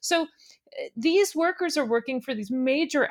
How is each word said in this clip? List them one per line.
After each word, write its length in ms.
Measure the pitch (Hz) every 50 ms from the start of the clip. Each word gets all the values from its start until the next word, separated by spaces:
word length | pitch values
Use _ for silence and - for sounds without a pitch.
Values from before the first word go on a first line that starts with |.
So, 220 | - - 349 330 320
uh, 40 | 320 _ _ _ - - _ _ _ - - - - - -
these 380 | 226 320 330 381 403 381 -
workers 420 | 311 330 349 359 - 359 339 - 302
are 80 | 277
working 340 | 220 233 233 233 247 262 254
for 140 | 240 - 262
these 160 | 214 208 196
major 560 | 247 262 254 262 262 294 330 311 - 294 247 -